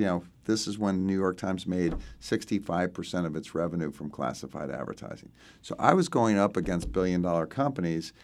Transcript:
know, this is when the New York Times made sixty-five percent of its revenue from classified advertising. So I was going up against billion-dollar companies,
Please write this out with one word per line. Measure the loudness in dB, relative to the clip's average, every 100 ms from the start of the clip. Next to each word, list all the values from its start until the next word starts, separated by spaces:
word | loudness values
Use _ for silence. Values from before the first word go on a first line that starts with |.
| 2
know, | 0 -4 -6 0
this | 0 0
is | -2
when | 0 2
the |
New | 2 2
York | 2 0
Times | -2 -2 -2
made | 2 2 0 -8 -10
sixty-five | -2 -2 0 -2 0 0 0
percent | -2 -4 -2 -2
of | -4
its | -4 -2
revenue | -2 -2 -4
from | -6 -8
classified | -4 -4 -6 -10 -8 -8
advertising. | -6 -8 -10 -12 -14 -18 -20 -20 -16
So | -12 0
I | 4
was | 4 4
going | 4 4 6
up | 4 2
against | 0 -2 0
billion-dollar | 0 2 2 2 2 0
companies, | 0 0 0 -2 -2 -4 -14